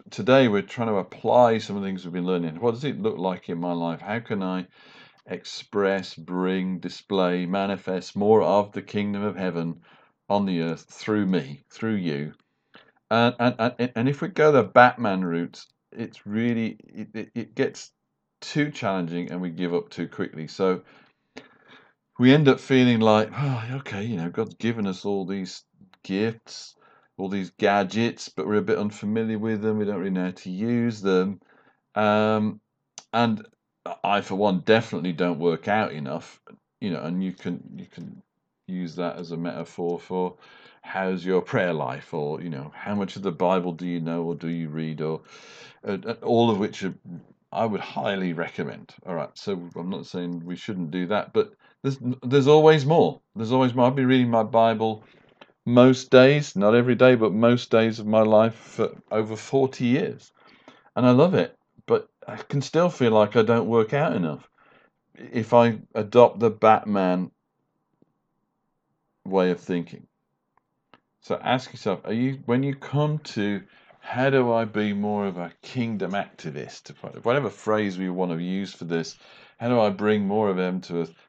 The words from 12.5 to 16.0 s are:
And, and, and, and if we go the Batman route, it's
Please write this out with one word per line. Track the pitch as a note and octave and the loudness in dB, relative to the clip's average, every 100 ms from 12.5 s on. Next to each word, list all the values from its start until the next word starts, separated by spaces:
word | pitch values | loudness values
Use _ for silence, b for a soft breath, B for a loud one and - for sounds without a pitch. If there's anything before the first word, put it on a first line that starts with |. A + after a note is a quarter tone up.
| _ _ b b b - | _ _ b b b -2
And, | A2+ A#2+ - | 2 2 2
and, | A#2+ A#2+ | -2 0
and, | A#2 - B2 A2+ | -2 -2 -6 -2
and | C3 | -2
if | C#3+ | -2
we | D#3+ | -4
go | - D3+ | 2 4
the | C#3 | 6
Batman | F#2+ B2+ B2 B2 A2+ F#2+ | 6 6 6 6 -2 -2
route, | F2+ E2+ E2+ - - _ _ | -2 -2 -4 -10 -20 _ _
it's | - | -12